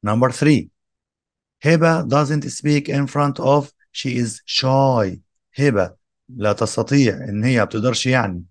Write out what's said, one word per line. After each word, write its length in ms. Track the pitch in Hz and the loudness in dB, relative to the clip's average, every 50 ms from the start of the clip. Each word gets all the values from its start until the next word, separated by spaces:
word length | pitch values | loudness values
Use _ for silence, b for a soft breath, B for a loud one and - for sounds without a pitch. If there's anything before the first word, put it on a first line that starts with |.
| - | -2
Number 240 | 104 107 117 123 131 | 0 2 2 2 0
three, 360 | 127 - 147 151 151 113 87 - _ _ _ _ _ _ _ _ _ _ _ _ _ _ _ _ _ _ | 0 2 4 4 4 4 2 -6 _ _ _ _ _ _ _ _ _ _ _ _ _ _ _ _ _ _
هبة 400 | - 143 165 165 165 165 165 160 | 0 2 2 4 4 2 2 0
doesn't 420 | 165 120 127 143 151 135 156 147 139 | -2 0 0 0 0 0 -2 -4 -4
speak 440 | - - - - 147 147 147 143 - | -6 -12 -6 -2 0 0 0 0 -2
in 180 | - 139 143 | -2 -2 -2
front 340 | 131 - 147 147 143 139 - | -2 -2 -2 -2 -2 -2 -2
of, 300 | 127 131 143 147 139 - _ _ _ _ | 2 2 2 2 2 -4 _ _ _ _
she 180 | _ - - 135 123 123 120 | _ -8 -6 -4 -2 -2 -4
is 160 | 113 107 - _ | -4 -6 -12 _
shy. 720 | - - - - 131 131 135 135 135 127 120 107 95 90 - _ _ _ _ _ _ _ | -6 -4 -2 0 2 2 4 4 2 2 0 0 -2 -4 -10 _ _ _ _ _ _ _
هبة 400 | - 139 143 120 101 92 90 - _ _ _ _ _ _ _ | 0 0 2 2 2 0 -2 -4 _ _ _ _ _ _ _
لا 240 | 127 123 104 104 | -12 -4 -2 -2
تستطيع 600 | 104 - 113 107 - - 113 - 143 143 135 113 - | 0 0 -2 -4 -2 -4 -2 2 2 4 4 2 0
إن 300 | - - 110 101 104 107 | -2 -6 -6 -4 -2 0
هي، 140 | 127 127 117 | 0 2 2
ما 60 | 107 | 0
بتقدرش 420 | - - 110 104 127 117 - - | 0 -2 -2 -2 -2 -2 0 0
يعني 380 | 127 127 127 117 101 90 87 87 87 | 0 0 0 0 -2 -4 -8 -12 _